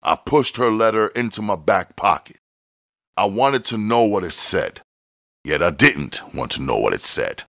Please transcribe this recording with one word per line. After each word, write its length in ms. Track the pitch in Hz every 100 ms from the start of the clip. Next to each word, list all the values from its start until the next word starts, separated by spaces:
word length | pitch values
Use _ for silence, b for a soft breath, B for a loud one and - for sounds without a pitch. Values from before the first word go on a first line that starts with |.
I 120 | -
pushed 420 | 82 - 151 123 -
her 140 | 120
letter 380 | 110 113 110 107
into 340 | 117 120 104
my 140 | 107 95
back 400 | 76 98 87 -
pocket. 420 | 98 76 - - _ _ _ _ _ _ _ -
I 80 |
wanted 400 | 101 101 135 139 110
to 120 | 113
know 240 | 107 120
what 220 | 117 101
it 80 | 87
said, 500 | - - 90 53 - _ _ _ _ _ _
yet 160 | - 76
I 100 | 85
didn't 500 | 73 143 78 69 - -
want 200 | - 60
to 100 | -
know 160 | 135 53
what 160 | 53
it 80 | 50
said. 400 | - - 50 - -